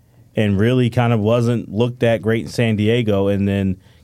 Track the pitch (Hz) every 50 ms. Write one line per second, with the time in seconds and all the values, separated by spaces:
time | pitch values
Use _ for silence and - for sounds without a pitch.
0 | _ _ _ - - - _ 110 107 104 98 95 107 117 127 127 123 117 - 127
1 | 120 113 117 110 101 107 117 123 117 117 120 113 - - 90 104 120 123 123 -
2 | 120 117 117 98 87 110 113 113 76 - - - 120 113 110 101 104 107 117 123
3 | 120 107 101 98 98 101 101 98 98 101 98 98 98 95 92 - _ - - -